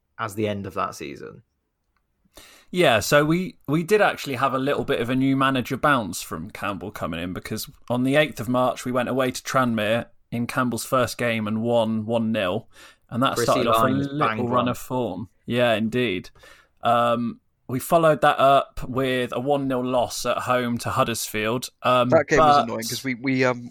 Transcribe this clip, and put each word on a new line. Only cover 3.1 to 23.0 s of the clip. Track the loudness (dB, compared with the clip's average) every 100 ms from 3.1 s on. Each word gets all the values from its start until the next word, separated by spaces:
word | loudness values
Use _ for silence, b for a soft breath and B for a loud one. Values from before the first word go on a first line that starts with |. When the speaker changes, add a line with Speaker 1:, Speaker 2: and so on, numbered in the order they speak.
| 4
Speaker 2:
we, | 4 0 -2 -8 -4
we | -2
did | 2 4
actually | 2 0 -6 -2
have | 0
a | 0
little | 0 0
bit | 0 -2
of | 0
a | 0
new | 2 2
manager | 2 0 -2 -2
bounce | 2 2 -2 -8
from | -8 -10 -10
Campbell | -8 -8 -6 -8
coming | -8 -6 -6
in, | -6
because | -8 -8 -10 -10 -12 -4
on | -2
the | 2 2
eighth | 0 -2
of | -2
March, | 0 0 -2 -4
we |
went | -2 -2
away | 0 -2
to | -4
Tranmere | -2 0 0 0 0 -2 -4 _ -10
in | -6 -4
Campbell's | -2 -2 -4 -2
first | 0 0 -2
game | -2 -2 -2
and | -2
won | 0 2 2 0 0
one | 0 0
nil. | 0 0 -2 -6 B B B B
And | -2
that | 0
Speaker 1:
Chrissy | 0
Speaker 2:
started | 2 2 2
off | 4
a | 4
Speaker 1:
Lines | 2 -2
Speaker 2:
little | -2 -2
Speaker 1:
banged | -2 0
Speaker 2:
run |
Speaker 1:
one. | 0 0
Speaker 2:
of | -4
form. | -6 -4 -4 -6 -12 _
Yeah, | -4 0 2
indeed. | 2 0 0 0 -2 -8 -18 b b b b
Um, | 2 2 4 2 -2 -8 _ _ -8
we | -6
followed | 2 4 4 4
that | 2 4
up | 6 6 2 -8 -6
with | -2 0 0 -2
a | -4
one | -2 0 0
nil | -2
loss | 0 0 0 -2
at | -4 -2
home | 0 0 0 -4
to | -2
Huddersfield. | 0 0 -2 -4 -4 -2 -4 -6 _
Um, | 2 2 4
Speaker 3:
That | 4 4
game | 4
was | 6 4
Speaker 2:
but |
Speaker 3:
annoying | 2 -4 -6
'cause | -6